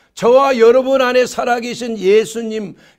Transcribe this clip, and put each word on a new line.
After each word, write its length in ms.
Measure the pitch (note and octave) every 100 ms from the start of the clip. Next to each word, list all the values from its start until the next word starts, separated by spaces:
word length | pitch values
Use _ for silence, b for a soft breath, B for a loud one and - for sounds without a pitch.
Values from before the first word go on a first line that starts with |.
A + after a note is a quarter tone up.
| b
저와 440 | - A3+ C4 C#4 B3+
여러분 420 | A3+ B3+ C4 C4+
안에 260 | B3 B3+ B3
살아계신 720 | - B3 A#3+ A#3+ A#3+ A3+ A3
예수님, 760 | F#3 G#3+ A3 A3+ A3+ A3 G3 - b